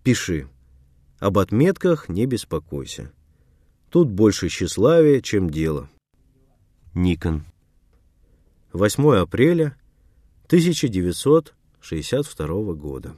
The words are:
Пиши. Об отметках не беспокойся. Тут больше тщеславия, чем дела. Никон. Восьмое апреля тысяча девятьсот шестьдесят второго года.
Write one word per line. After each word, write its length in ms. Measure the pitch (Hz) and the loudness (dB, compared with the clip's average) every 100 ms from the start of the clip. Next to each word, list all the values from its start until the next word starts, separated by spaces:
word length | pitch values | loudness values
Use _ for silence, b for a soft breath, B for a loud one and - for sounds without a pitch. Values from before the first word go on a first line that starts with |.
Пиши. 440 | 127 117 - 80 65 _ _ _ _ _ _ - | -2 0 -2 -6 -8 _ _ _ _ _ _ -6
Об 180 | 98 98 | -2 0
отметках 720 | 92 107 170 185 185 160 - | 0 2 0 0 0 -2 -2
не 160 | 87 131 | -4 -2
беспокойся. 880 | 117 - 80 - 71 65 - 65 _ _ _ _ _ _ _ _ | -4 -6 -8 -8 -12 -12 -14 -16 _ _ _ _ _ _ _ _
Тут 180 | 175 151 | 2 2
больше 400 | 98 107 - 87 | 4 2 2 -4
тщеславия, 720 | - 87 - 117 165 151 135 | -4 -6 0 2 4 4 4
чем 300 | - 104 90 | 0 -2 -2
дела. 360 | 76 80 73 67 _ _ _ _ _ _ _ _ _ _ 90 | -2 -4 -4 -8 _ _ _ _ _ _ _ _ _ _ -2
Никон. 500 | 90 82 87 78 76 - _ _ _ _ _ _ _ _ _ _ _ | 0 0 -2 -4 -8 -20 _ _ _ _ _ _ _ _ _ _ _
Восьмое 480 | 87 104 - 147 107 | 0 0 2 4 4
апреля 560 | 85 95 147 170 151 - _ _ _ _ _ _ - | 2 2 2 2 -2 -6 _ _ _ _ _ _ 0
тысяча 400 | 175 170 160 135 | 2 2 0 -2
девятьсот 680 | 92 90 85 135 160 160 _ _ _ | -2 -2 -2 2 2 2 _ _ _
шестьдесят 460 | - 80 - 131 147 | -10 -8 -4 -4 -4
второго 480 | - 78 92 107 | -8 -6 -6 -6
года. 440 | 78 73 65 - | -8 -10 -12 -14